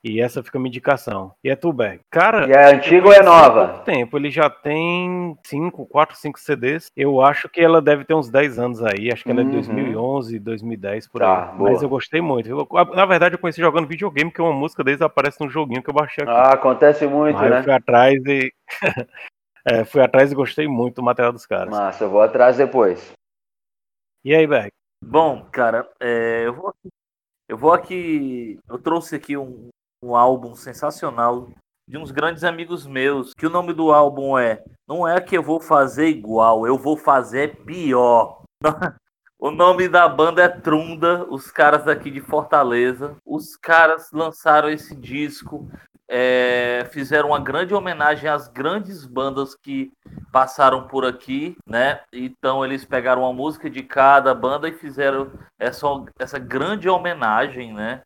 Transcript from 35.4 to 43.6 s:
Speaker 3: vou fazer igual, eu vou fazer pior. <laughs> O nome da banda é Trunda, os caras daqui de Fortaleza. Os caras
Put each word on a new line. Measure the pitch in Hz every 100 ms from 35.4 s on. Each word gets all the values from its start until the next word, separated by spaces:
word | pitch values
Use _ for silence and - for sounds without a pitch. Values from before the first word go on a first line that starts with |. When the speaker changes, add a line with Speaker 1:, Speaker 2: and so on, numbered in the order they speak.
Speaker 3:
vou | 139 160
fazer | - 151 135 127 160
igual, | 143 104 113 113 113 113
eu | 131
vou | 135 151
fazer | - 139 117 120 147 -
pior. | - 175 156 123 123 117 107 - _ _
<laughs> | 151 156 175 - _ _ _ _
O | 143
nome | 156 180 180 180
da | 175 170
banda | 135 160 165
é | 175
Trunda, | 180 - 156 165 165 170 175 185
os | 135 -
caras | - 147 147
daqui | 151 147 147
de | 139
Fortaleza. | - 151 151 151 131 120 123 127 143 143
Os | _ 147 147
caras | -